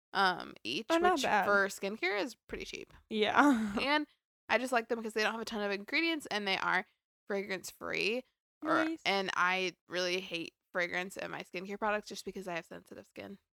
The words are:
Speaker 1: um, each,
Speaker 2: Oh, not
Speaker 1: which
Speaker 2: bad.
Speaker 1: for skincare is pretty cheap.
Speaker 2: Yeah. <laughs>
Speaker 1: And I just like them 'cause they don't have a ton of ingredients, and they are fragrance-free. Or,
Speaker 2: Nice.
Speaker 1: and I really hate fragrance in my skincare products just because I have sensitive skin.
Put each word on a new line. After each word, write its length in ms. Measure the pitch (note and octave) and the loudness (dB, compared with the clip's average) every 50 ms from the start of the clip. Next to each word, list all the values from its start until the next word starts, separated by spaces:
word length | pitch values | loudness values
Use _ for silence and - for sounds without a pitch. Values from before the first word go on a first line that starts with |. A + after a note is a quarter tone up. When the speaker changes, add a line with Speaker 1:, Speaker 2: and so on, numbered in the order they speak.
| _ _ - | _ _ 2
Speaker 1:
um, 400 | F#3+ G3 F#3 F3 - A#1+ C#2 - - - | 2 4 4 2 0 -6 -12 -14 -10 -8
each, 220 | G#2+ C3+ F#3+ A3+ - | -6 -4 -4 0 2
Speaker 2:
Oh, 80 | E4 E4 | 2 4
not 140 | F4 F#4 F#4 | 4 4 4
Speaker 1:
which 100 | C#4 B3 | 2 2
Speaker 2:
bad. 220 | - G#3+ G3+ F#3 | 2 2 4 4
Speaker 1:
for 220 | G3+ G3+ G3 G3 | 4 4 4 4
skincare 520 | G3 - - G3+ G3 G#3+ - E4+ F#4 G#4 G3+ | 2 -2 -4 -6 -6 -4 -2 -2 0 0 0
is 140 | C#4+ A#3+ - _ _ | -2 -4 -6 _ _
pretty 180 | - - - - | -12 -10 -10 -8
cheap. 280 | - - - - - - - _ - | -10 -10 -12 -12 -14 -18 -18 _ -2
Speaker 2:
Yeah. 640 | A3 G#3+ G#3 - - A#3 C#4 D4 B3+ A3 A3 G3+ G3+ | 0 2 2 4 6 8 8 8 6 4 2 0 -2
<laughs> 60 | B3 | 0
Speaker 1:
And 240 | B3 C4+ D4 D4+ D4 - _ _ _ _ _ _ _ - | 2 2 2 2 0 -4 _ _ _ _ _ _ _ 0
I 80 | - | 0
just 140 | A3+ B3+ B3+ | 2 2 2
like 160 | B3+ A#3 A3+ | 0 0 0
them 140 | - A#3+ A#3 A3 | 0 -4 -4 -4
'cause 80 | G#3+ - | -4 0
they 100 | A3 G#3+ | 0 0
don't 100 | G3+ A3 | 0 0
have 80 | A3+ | -2
a 40 | A3 | -6
ton 160 | - A3 G#3 | -4 -4 -2
of 100 | G#3 G3+ | -2 0
ingredients, 540 | G3+ G3+ G3+ - C4+ D#4 E4 E4 E4 D4 - - | -2 -2 -4 -2 0 0 2 2 0 -2 -2 -4
and 160 | - G#3 G#3 | -4 -2 0
they 100 | F#3+ F#3+ | 0 0
are 280 | - - F3 F3 F#3 - _ _ _ _ _ _ _ _ | 0 2 2 2 0 0 _ _ _ _ _ _ _ _
fragrance-free. 960 | - G3+ G3 G3 G#3 F#3+ F3 - - - - E3+ - - - E3+ G3 A#3 B3+ - _ _ _ _ _ _ _ D4+ | -4 -4 -4 -2 -4 -6 -6 -8 -10 -12 -10 -6 -4 -2 0 0 0 0 -2 -6 _ _ _ _ _ _ _ -2
Or, 220 | D4+ - - - | 0 2 2 2
Speaker 2:
Nice. 140 | D#4+ E4 - - | 0 -2 -2 0
Speaker 1:
and 240 | - G3 G3 F#3+ - - | 0 0 2 0 0 0
I 380 | - F3+ F3+ F#3 F#3+ F#3 F3+ E3+ _ _ | 0 2 2 2 0 0 -2 -4 _ _
really 320 | - E3 F3+ F#3 F3 F3+ F#3+ | -6 -4 -2 -2 0 -2 -2
hate 340 | F#3+ F#3 F3 E3 D#3+ - - _ _ _ | -4 -6 -6 -8 -8 -8 -12 _ _ _
fragrance 440 | - F#3 F3 F3 F3 F3+ F3+ G3 - | -2 -2 -2 0 -2 -4 -4 -4 -6
in 120 | - F3 E3+ | -8 -8 -6
my 120 | D#3+ F3+ F3+ | -8 -8 -10
skincare 340 | - - F3 F#3 G3+ G3+ | -10 -10 -10 -8 -8 -6
products 320 | G3+ A3 G#3 G#3 G#3 - - | -2 0 0 0 0 -2 -6
just 160 | G#3 - - | -12 -12 -10
because 220 | G3+ - G3 F#3 | -10 -10 -8 -6
I 80 | F#3 E3+ | -6 -6
have 100 | E3 E3 | -6 -8
sensitive 400 | - F#3 E3+ - - - - G3 | -10 -14 -16 -16 -16 -18 -18 -18
skin. 300 | _ - G3+ G3+ G3 G3 - _ _ | _ -14 -14 -12 -12 -14 -16 _ _